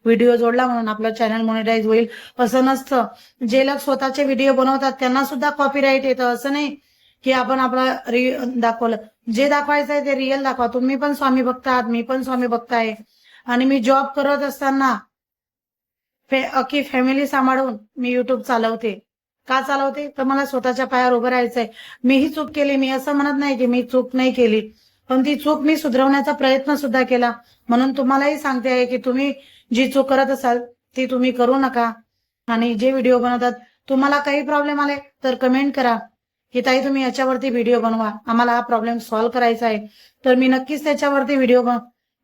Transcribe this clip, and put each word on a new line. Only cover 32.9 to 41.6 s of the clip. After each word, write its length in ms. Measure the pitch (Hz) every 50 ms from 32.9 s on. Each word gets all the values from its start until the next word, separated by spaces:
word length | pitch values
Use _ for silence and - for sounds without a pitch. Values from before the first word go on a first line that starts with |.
व्हिडिओ 280 | 269 262 220 254 254 240
बनवतात, 320 | 240 247 247 240 247 247 - 240 - _ _ _ _ -
तुम्हाला 300 | 269 262 285 285 285 285
काही 220 | 285 294 277 294
प्रॉब्लेम 400 | - 302 302 294 285 294 294 285
आले 140 | 285 285 285 277 277 _ _ _ -
तर 120 | 262 247
कमेंट 380 | - 262 254 254 269 277 285 277
करा 220 | 285 262 240 226 226 - - _ _ _ _ _ _ _ _ -
की 80 | 247
"ताई 220 | - 262 254 269 -
तुम्ही 200 | 277 277 269 262
याच्यावरती 460 | 247 - 262 262 262 254 240 269 269
व्हिडिओ 300 | 233 240 226 233 247 233
बनवा, 320 | 220 226 226 226 220 214 214 - -
आम्हाला 240 | - 226 233 240 240
हा 80 | 233 240
प्रॉब्लेम 360 | 233 - 240 220 220 233 233
सॉल्व्ह 340 | 233 226 - 226 220 226 233
करायचा 340 | 233 247 240 233 226 226 240
आहे." 220 | 226 214 208 214 - _ _ _ _ _ _ -
तर 100 | 262 254
मी 120 | 254 262
नक्कीच 360 | 262 262 254 262 285 302 269 302
त्याच्यावरती 520 | 302 285 285 294 285 277 277 254 233 285
व्हिडिओ 260 | 269 262 233 247 247